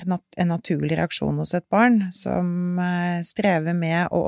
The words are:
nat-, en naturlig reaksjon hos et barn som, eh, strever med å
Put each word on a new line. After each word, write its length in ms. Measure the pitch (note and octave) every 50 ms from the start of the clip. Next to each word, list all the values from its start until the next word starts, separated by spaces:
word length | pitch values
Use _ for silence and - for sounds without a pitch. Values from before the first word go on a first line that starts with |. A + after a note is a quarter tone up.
| F3
nat-, 160 | F#3 F3+ F3+ _ _ -
en 100 | - F3+
naturlig 500 | E3+ E3 E3+ - - E3+ D3 D3 D3+ D#3+
reaksjon 380 | D#3 E3 E3 - - C#3+ C#3+ C#3+
hos 160 | D3 D3+ - -
et 160 | F3+ - -
barn 440 | G3 G#3 A#3 B3 A#3+ G#3+ G3 F3+ F3+
som, 680 | - - F#3+ F#3+ F3+ F3+ F3 F3 F3+ F3+ F3+ F3+ F3+
eh, 420 | F3+ F3+ F3+ F3 F3 F3 F3 E3+
strever 520 | E3+ - - - G3+ G3+ F3+ D#3+ D#3 E3+ F3
med 320 | E3+ E3+ D#3+ E3 E3+ F3 -
å 140 | - - -